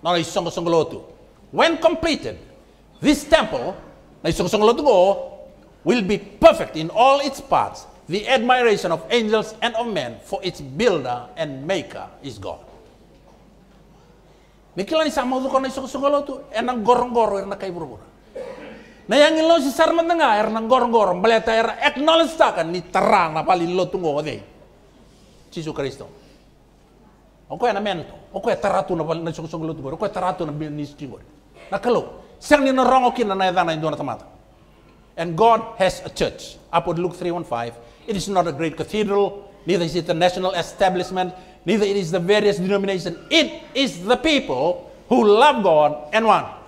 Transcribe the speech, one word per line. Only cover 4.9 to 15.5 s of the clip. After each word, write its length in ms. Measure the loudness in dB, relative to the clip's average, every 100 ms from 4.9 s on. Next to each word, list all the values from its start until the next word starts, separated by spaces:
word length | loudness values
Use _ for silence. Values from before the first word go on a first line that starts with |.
| 6 4 2 -4 -14 -20 -20 -20 -10
will 200 | 0 0
be 160 | 2 -2
perfect 580 | -4 4 6 6 -2 -6
in 140 | -6
all 280 | 2 4 4
its 200 | 0 -8
parts, 460 | -2 0 0 -6 -20 -20 -6
The 160 | -6 0
admiration 640 | 0 2 2 4 2 0
of 80 | -4 0
angels 440 | 0 2 0 -2 -6
and 160 | -6
of 160 | -4 -4
men, 320 | -4 -6 -10
for 160 | -10 -8 -8
its 160 | -10
builder 640 | -14 0 2 2 -2 -8 -10
and 320 | -10 -8 -8 -6
maker 400 | -6 -6 -14 -16 -14
is 160 | -16 -12
God. 240 | -12 -12 -16 -20 -20 _ _ _ _ _ _ _ _ _ _ _ _ _ _ _ _ _ _ -10
Ni 80 |
kila 180 | -4 0
ni 80 | 0
sama 260 | -2 -2 -2
uzu 80 | 0